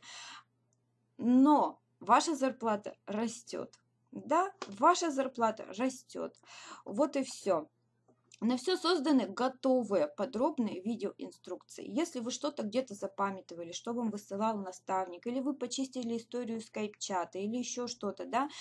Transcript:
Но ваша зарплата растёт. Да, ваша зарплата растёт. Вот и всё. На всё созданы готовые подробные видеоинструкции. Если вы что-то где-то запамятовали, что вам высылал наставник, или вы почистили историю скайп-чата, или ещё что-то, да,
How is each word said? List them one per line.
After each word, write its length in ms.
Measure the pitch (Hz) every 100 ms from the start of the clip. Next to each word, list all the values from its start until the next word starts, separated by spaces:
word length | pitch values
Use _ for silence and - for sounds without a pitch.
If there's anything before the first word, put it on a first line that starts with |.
| - - - - - _ _ _ _ _ _ -
Но 640 | 233 254 285 285 170 - _ _
ваша 360 | 175 254 339 277
зарплата 600 | 262 - 226 208 - - -
растёт. 680 | 208 226 - - 175 - - _ _ _
Да, 400 | 202 202 320 381 - - 202
ваша 320 | 311 359 339
зарплата 540 | 262 254 233 220 214 - 196
растёт. 560 | 262 - - - 165 - - - - - -
Вот 300 | 202 294 277
и 80 |
всё. 440 | - - 196 165 - _ _ _ _ _ _ -
На 140 | 220 254
всё 200 | - 359
созданы 500 | 320 349 277 269 196
готовые 800 | 196 254 - 269 254 208 190 170
подробные 760 | - 196 214 311 277 214 175
видеоинструкции. 1040 | 196 226 196 - 180 - - 180 - - - 214
Если 180 | 339 254
вы 100 | 226
что-то 320 | - 294 294
где-то 320 | 214 233 262 202
запамятовали, 760 | 196 - 196 190 - 170 170
что 220 | 175 233
вам 160 | 240 220
высылал 460 | 202 - 196 220 208
наставник, 720 | 190 - - 190 180 175 233
или 140 | 262
вы 120 | 269
почистили 640 | 277 247 269 262 254 233 233
историю 440 | - 240 220 226
скайп-чата, 760 | 220 220 208 - - 185 165 185
или 180 | 208 247
ещё 300 | 240 247 240
что-то, 380 | - 202 190 180
да, 240 | 226 294 -